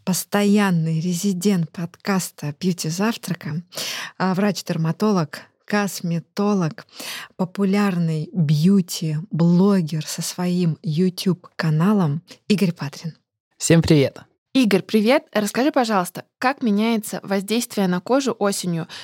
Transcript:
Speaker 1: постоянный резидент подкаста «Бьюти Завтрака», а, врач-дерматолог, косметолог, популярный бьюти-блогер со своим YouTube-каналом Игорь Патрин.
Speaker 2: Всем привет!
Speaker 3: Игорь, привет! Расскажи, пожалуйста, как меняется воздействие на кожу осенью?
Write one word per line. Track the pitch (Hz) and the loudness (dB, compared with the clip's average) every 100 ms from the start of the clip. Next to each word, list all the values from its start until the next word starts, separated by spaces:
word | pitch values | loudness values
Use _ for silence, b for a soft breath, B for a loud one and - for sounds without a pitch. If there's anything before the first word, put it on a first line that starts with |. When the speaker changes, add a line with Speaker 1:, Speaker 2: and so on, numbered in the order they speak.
| - | -4
Speaker 1:
постоянный | 175 - 208 202 208 202 170 160 160 | -4 -2 0 2 4 2 0 0 -2
резидент | 175 175 202 180 196 190 165 | -2 -2 -2 0 0 0 -2
подкаста | - 170 - - 190 - - 147 143 | -6 -10 -8 -4 -2 -4 -8 -10 -4
«Бьюти | 185 175 156 | -2 -2 -4
Завтрака», | 170 214 226 - 170 185 160 - B B B B B | -2 -2 -4 -6 -8 -6 -8 -8 B B B B B
а, | 185 | -2
врач-дерматолог, | 185 208 185 - 165 160 165 214 196 151 - - _ - | 0 0 -2 -4 -2 -2 0 0 0 -2 -6 -18 _ -4
косметолог, | 208 202 - 175 170 - - 202 202 165 - - B B B B - | -2 -2 -4 -4 -4 -6 -4 0 0 0 -4 -16 B B B B -6
популярный | 180 190 196 202 202 180 165 156 156 | -6 -2 0 2 2 0 0 -2 -4
бьюти-блогер | 180 147 151 170 196 180 - 160 151 170 151 170 175 196 196 156 160 156 | 0 2 4 6 4 2 -4 -4 -4 -4 0 4 6 6 4 0 -4 -6
со | - | -8
своим | 165 - 180 180 175 151 | -8 -4 -2 0 0 -2
YouTube-каналом | 180 151 185 180 196 175 - - 160 156 180 214 160 147 - B - | -2 0 0 0 -2 -2 -4 -6 0 2 2 2 0 -2 -8 B -2
Игорь | 208 190 | 0 0
Патрин. | - 143 - 165 - _ _ _ - | -2 -8 -10 -14 -14 _ _ _ -6
Speaker 2:
Всем | - 165 | 2 4
привет! | - 156 131 - - _ _ | 6 4 4 -2 -20 _ _
Speaker 3:
Игорь, | 269 233 190 | 2 4 2
привет! | - 220 208 294 - | 2 2 4 2 0
Расскажи, | 214 208 - 277 | -4 -2 0 0
пожалуйста, | 294 233 208 180 - - - | 2 0 0 -2 -6 -16 -6
как | 254 277 | -4 -2
меняется | 247 202 226 233 214 185 | 0 2 2 0 -4 -8
воздействие | - 196 196 220 - - 190 | -4 -4 -2 -4 -2 -2 0
на | 180 | 0
кожу | - 254 269 - | 0 0 0 -2
осенью? | 202 202 180 165 - B | -2 -2 -4 -4 -6 B